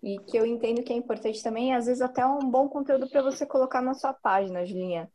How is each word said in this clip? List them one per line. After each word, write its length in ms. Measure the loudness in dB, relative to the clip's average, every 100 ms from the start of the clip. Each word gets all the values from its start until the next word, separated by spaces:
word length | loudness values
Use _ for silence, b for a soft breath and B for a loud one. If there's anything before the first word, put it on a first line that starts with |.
e 160 | -8 -8
que 160 | -2 0
eu 100 | 2
entendo 380 | 0 0 0
que 80 | -2
é 40 | -4
importante 460 | -4 -4 -4 -4
também, 280 | -4 -2 0
e 20 |
às 120 | 2 2
vezes 160 | 0
até 240 | 0 2 2
um 140 | 2 2
bom 180 | 2 2
conteúdo 400 | 0 2 2 2
pra 120 | 2
você 240 | 2 0 0
colocar 360 | 2 2 0
na 120 | -2
sua 180 | -2 -4
página, 520 | -2 2 2 2 -2 -4
Julinha, 440 | -4 -4 -4 -8